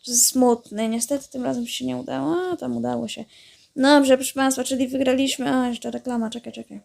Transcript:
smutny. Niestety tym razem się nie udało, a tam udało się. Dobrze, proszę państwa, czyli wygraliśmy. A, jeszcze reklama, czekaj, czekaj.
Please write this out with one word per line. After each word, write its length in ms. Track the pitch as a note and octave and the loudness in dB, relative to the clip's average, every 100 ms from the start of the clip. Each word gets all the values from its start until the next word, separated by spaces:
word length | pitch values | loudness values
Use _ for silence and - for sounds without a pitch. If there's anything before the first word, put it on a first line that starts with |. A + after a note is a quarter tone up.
smutny. 840 | - A#3+ - C4 B3 A#3 - G#3 A3 | 0 2 2 6 4 4 -2 -4 -2
Niestety 400 | A3+ - C#4 - | -2 -2 -4 -4
tym 160 | C4 | -6
razem 220 | B3+ B3 A#3 | -4 -4 -4
się 180 | - | -6
nie 120 | B3+ B2 | -4 -4
udało, 400 | - C3 C3+ - F#4 | -4 -4 0 0 -2
a 40 | - | -4
tam 200 | B2+ A#2 | -4 -2
udało 320 | A#2 A#3+ A#3 | -2 -2 -4
się. 160 | - A3+ - - _ _ - | -10 -14 -20 -20 _ _ 0
Dobrze, 400 | C4+ D4 C4+ C4 | 6 6 6 4
proszę 180 | C4 | 2
państwa, 300 | C4+ C4+ C4 | 0 0 0
czyli 240 | B3 C4 B3+ | -2 -2 -2
wygraliśmy. 640 | C4 C4 B3+ C4+ C4 C4 | 0 2 2 0 0 0
A, 180 | C4 B3 | 0 0
jeszcze 220 | A#3 A#3+ | -4 -8
reklama, 400 | A#3 B3 A#3+ A3 | -8 -4 -4 -4
czekaj, 220 | A#3 A#3 | -6 -12
czekaj. 280 | A3+ A3+ G3+ | -14 -14 -16